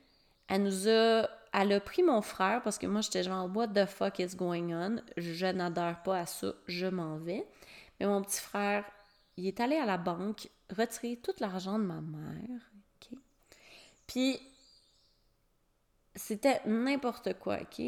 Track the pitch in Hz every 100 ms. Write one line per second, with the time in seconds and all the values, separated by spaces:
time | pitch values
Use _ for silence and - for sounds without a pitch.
0 | _ _ _ _ - 190 196 190 208 220
1 | 226 226 - - - 202 202 202 - -
2 | 349 220 - - 190 240 220 - 180 214
3 | 208 185 185 190 180 208 233 202 190 -
4 | 196 - 180 185 175 170 170 170 190 233
5 | - - 170 165 185 180 175 175 170 170
6 | 190 185 170 - 190 - - 175 185 185
7 | 160 156 165 220 415 - - - - -
8 | 202 202 196 - - 202 202 208 208 -
9 | - _ _ - 190 190 247 311 226 180
10 | 180 170 202 208 - _ - 196 233 -
11 | 240 240 - - 208 185 185 214 190 160
12 | 156 151 151 151 240 247 - 208 _ -
13 | - 269 _ _ _ - - - - _
14 | - 247 262 254 - - _ _ _ _
15 | _ _ _ _ _ _ _ _ _ _
16 | _ - - 208 277 247 208 226 262 277
17 | 247 - 190 185 185 202 175 -